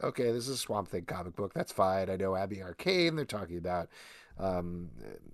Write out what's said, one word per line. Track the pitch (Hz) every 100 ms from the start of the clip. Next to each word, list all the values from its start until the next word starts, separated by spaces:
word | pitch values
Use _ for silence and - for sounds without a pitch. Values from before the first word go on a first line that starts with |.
okay, | 135 127 120
this | 120 127
is |
a | 127
Swamp | - 104 92
Thing | 92 85
comic | 90 87 82
book. | 98
That's | 170 -
fine. | - 95 95 95
I | 95
know | 95 92
Abby | 98 98
Arcane, | 92 - 185 185 165 156
they're | 127
talking | 104 90 87
about, | 87 87 82 - - - - -
um, | 95 90 87 87 87 - 53 50 -